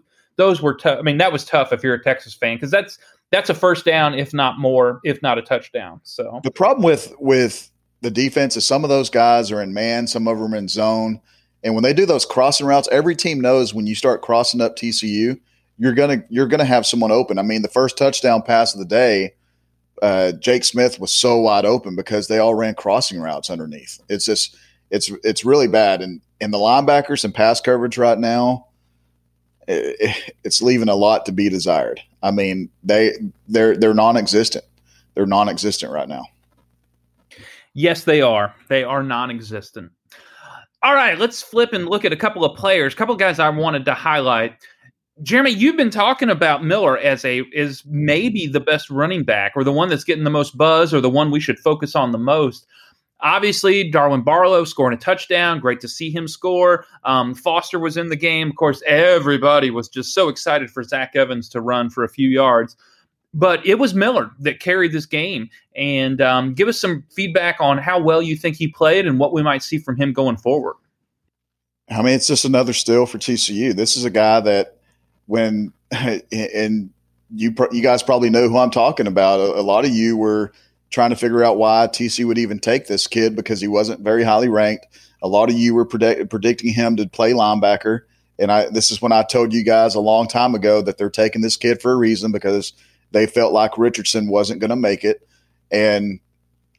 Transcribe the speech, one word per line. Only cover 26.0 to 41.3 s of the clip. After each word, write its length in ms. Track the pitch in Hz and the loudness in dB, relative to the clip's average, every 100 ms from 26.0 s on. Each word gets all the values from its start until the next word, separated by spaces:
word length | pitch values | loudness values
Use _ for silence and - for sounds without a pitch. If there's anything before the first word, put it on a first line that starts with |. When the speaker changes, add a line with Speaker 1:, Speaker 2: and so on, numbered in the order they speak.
Speaker 2:
And, 200 | 92 85 _ - | -4 -12 _ -10
and 120 | 107 | -4
the 40 | 104 | 0
linebackers 680 | 110 135 143 143 143 143 107 | 2 4 4 2 2 -4 -4
and 80 | |
pass 260 | 104 110 120 | 2 2 2
coverage 380 | - 123 120 123 | 2 0 0 0
right 200 | 120 110 | 2 2
now, 500 | 117 120 123 127 - _ _ _ _ _ _ _ _ _ - | 0 0 0 -2 -8 _ _ _ _ _ _ _ _ _ -6
i-, 260 | 82 67 - | -4 -4 -2
i-, 140 | 107 98 - - | -4 -4 -12 -12
it's 180 | 101 - | -4 0
leaving 260 | 120 127 110 | 2 2 2
a 60 | 101 | 2
lot 300 | 104 110 - | 4 2 0
to 60 | |
be 160 | 95 101 | -2 0
desired. 520 | 92 90 78 60 64 - _ | 0 0 0 -2 -6 -14 _
I 80 | 98 | -4
mean, 380 | 101 95 95 90 _ | -2 -2 -4 -8 _
they, 300 | 92 107 110 - 101 - - | 0 2 2 0 -8 -12 -2
they're, 300 | 110 113 101 | 2 4 4
they're 160 | 110 | 4
non-existent. 680 | 107 113 117 101 104 113 - - _ _ _ _ - | 4 4 2 2 0 0 -4 -12 _ _ _ _ -4
They're 100 | 98 | 0
non-existent 680 | 98 104 87 104 - 62 | 2 0 -2 -4 -6 -6
right 160 | 73 67 | -8 -8
now. 180 | 67 - _ _ _ _ _ _ _ _ _ _ - - - _ | -10 -16 _ _ _ _ _ _ _ _ _ _ -20 -20 -20 _
Speaker 1:
Yes, 320 | 139 170 165 170 | -2 0 0 2
they 160 | 151 | 4
are. 340 | 127 107 104 - - | 4 2 0 -6 -4
They 140 | 135 | -2
are 200 | 123 139 | -2 -4
non-existent. 880 | 135 120 123 117 107 107 - 110 87 _ _ - - - - - _ _ | -4 -6 -6 -10 -12 -14 -14 -18 -20 _ _ -20 -20 -20 -20 -20 _ _
All 120 | 254 | 2
right, 260 | 277 233 165 | 2 2 0
let's 220 | 233 | -4